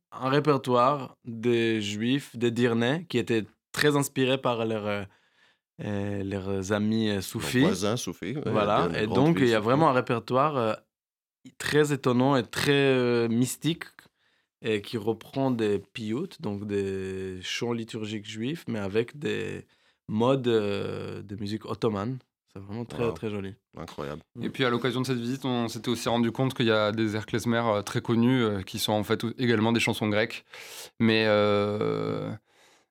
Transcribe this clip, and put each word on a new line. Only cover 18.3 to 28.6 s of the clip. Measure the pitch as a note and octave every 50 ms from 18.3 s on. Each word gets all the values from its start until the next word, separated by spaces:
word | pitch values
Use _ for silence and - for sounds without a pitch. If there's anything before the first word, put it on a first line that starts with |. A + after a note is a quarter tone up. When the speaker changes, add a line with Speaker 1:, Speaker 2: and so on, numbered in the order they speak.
| G#2+ A2 A2+ B2+ D#3+ E3+ -
Speaker 1:
mais | - A#2 G#2+
avec | G2+ G2 G2 A2 A#2 A#2+ -
des | D3 C#3+ A2 G#2 G2+ G2+ G2 F#2+ F#2+ F2+ _ _ _ _ _ _ _ _ -
modes, | G#2+ G#2+ A2+ B2+ C#3 C3+ B2 A#2+
euh, | A#2 A2 G#2 G2+ G2+ G2 G2+ G2+ G2+ G2 G2+ G2+ G2+ G2+ G2+
de | G2+ G2+
musique | G2 G#2 G2 G#2+ A2 -
ottomane. | - A2+ A2 - A#2 G#2 G2 G2 A#2 C3 C3 - _ _ _ _ _ -
C'est | G2
vraiment | G2 G2 G2+ A#2 A#2+
très, | A2+ - - A#2+
Speaker 2:
Wow. | A#2 A2+
Speaker 1:
très | - - A2
joli. | G#2 G#2 G2 F#2+ - - _ _ _
Speaker 2:
Incroyable. | - D#2+ E2+ - - D2+ C#2+ D2+ - - _ - A#2+
Speaker 3:
Et | A#2 -
puis, | - - C3+
à | B2
l'occasion | A#2+ A#2+ A#2+ C3 A#2 B2+
de | B2+
cette | B2 C3
visite, | A#2+ A#2 A#2 C3 C3+ -
on | C3+ B2+ A#2+ A#2+ A2+
s'était | A#2 A#2 - B2+
aussi | A#2 A#2 - B2+
rendu | A#2 A#2+ A#2 A#2 A2+
compte | - C3 C3 B2+
qu'il | - B2+
y | A2+
a | A2 G#2+ G#2+ G#2
des | G#2 A2+ A2+ G#2+ G2+
airs | A2 G2+
klezmer, | - - A#2 G#2+ A#2+ A#2 A#2 A#2
euh, | A#2 G#2 G#2
très | G2 - - A#2+
connus, | - - A#2 A2+ A#2 B2 C3 C3 A#2+
euh, | G#2+ G#2 G2